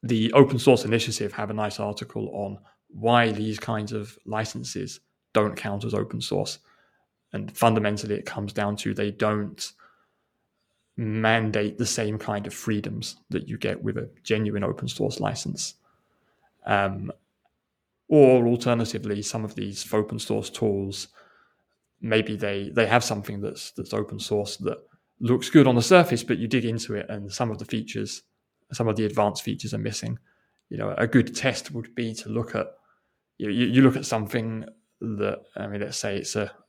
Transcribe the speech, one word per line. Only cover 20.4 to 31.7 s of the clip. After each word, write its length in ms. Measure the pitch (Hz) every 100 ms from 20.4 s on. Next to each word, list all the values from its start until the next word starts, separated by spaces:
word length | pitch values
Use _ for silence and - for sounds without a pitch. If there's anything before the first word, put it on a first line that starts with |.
| 101
tools, 560 | - 113 98 98 98 - _ _ _ _ _ _ _ _ _
maybe 360 | 113 110 107 107
they, 340 | 104 101 101
they 160 | - 110
have 180 | 120
something 380 | - 104 101 101
that's, 300 | 101 - -
that's 220 | - -
open 260 | 107 104 107
source 380 | - 107 101 -
that 200 | - - - _ _ _
looks 300 | 117 123 -
good 160 | 160 131
on 80 |
the 80 | 120
surface, 420 | 117 185 170 117
but 140 | - 110
you 100 | 113
dig 180 | 127 113
into 280 | 113 -
it 140 | 104 -
and 220 | 107 101
some 180 | 98 120
of 80 | 104
the 80 | 107
features, 560 | 110 107 107 104 - _ _ _ _ _
some 160 | - 113
of 100 | 104
the 80 | 104
advanced 360 | - 104 -
features 320 | - - 113
are 60 | 107
missing. 400 | 107 104 110 120 _ _ _ _ _
You 80 | -
know, 160 | 104 98
a 120 | 113
good 280 | 131 117 -
test 360 | 135 - -